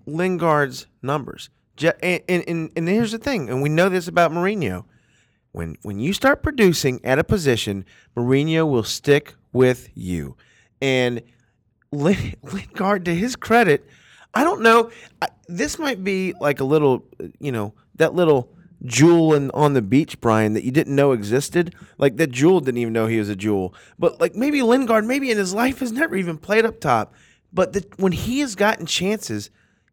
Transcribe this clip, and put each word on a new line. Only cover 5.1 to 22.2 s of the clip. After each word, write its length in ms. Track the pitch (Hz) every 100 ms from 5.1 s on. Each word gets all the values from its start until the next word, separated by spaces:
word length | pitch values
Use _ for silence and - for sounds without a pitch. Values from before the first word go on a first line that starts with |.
| _ _ _ _
When, 240 | - 82 76
when 180 | 101 101
you 140 | 135
start 280 | 202 269 -
producing 560 | 311 294 196 160 143 123
at 160 | 117 135
a 40 |
position, 600 | - 214 147 113 - 98 95 _ _ -
Mourinho 540 | 120 135 156 160 160
will 140 | 127
stick 520 | 104 - - 143 - - _
with 380 | 123 127 123 - -
you. 400 | 92 87 69 - _ _ _ -
And 400 | 135 131 123 120 - _ _ _ _ _ -
Lin-, 440 | 147 151 196 - -
<laughs> 40 |
Lingard, 600 | - 196 - - 190 202 175
to 80 | 170
his 200 | 233 240
credit, 500 | - 233 202 139 - _ _ _ _ -
I 80 |
don't 180 | 311 -
know. 280 | 226 233 233 - - -
I, 60 | - _ -
this 300 | 175 285 -
might 240 | 302 208
be 300 | 190 190 185 -
like 200 | 143 143
a 40 |
little, 420 | 135 156 143 123 - - 87 -
you 120 | 143
know, 220 | 120 104 - _ -
that 200 | 160 170
little 340 | 170 139 123 - - -
jewel 520 | 131 117 160 170 160 147
in, 160 | 135
on 220 | - 147
the 80 | 139
beach, 380 | 98 131 165 -
Brian, 340 | 117 110 107
that 100 | 107
you 80 | 123
didn't 240 | 135 143 139
know 160 | 143
existed. 640 | 123 101 120 - 175 170 - - -
Like, 180 | 139
that 140 | 107